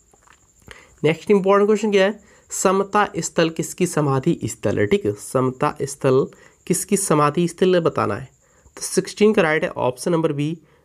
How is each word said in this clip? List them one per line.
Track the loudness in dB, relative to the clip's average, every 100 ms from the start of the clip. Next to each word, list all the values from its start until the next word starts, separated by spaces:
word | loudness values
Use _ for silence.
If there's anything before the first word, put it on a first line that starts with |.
| _ _ _ _ _ _ -20 -20 -20 _
नेक्स्ट | -2 0 2
इंपॉर्टेंट | 2 4 2 4
क्वेश्चन | 0 2
क्या | 2
है, | 2 -2 -12 _ -14
समता | -2 0 0 0 0 -2 -4
स्थल | -6 -2 -2
किसकी | -2 -8 -4 -2
समाधि | 0 0 0 0 -2 -4
स्थल | -4 -2 0
है, | 2
ठीक | 2 0
है, | -6
समता | -4 -2 -2 0 -4 -4
स्थल | -8 -4 0 2 0 -6 -20 _ -4
किसकी | -4 -2 -2
समाधि | 0 2 2 0 -2
स्थल | 0 2
है | 2
बताना | 0 -2 -4 -6
है। | -10 _ _ _ _ -14
तो |
सिक्सटीन | -6 -4 -4 2 2
का | 4
राइट | 2 0
है | -2
ऑप्शन | -4 -4 -4 -2
नंबर | 0 0
बी, | -2 -4 -6 _ _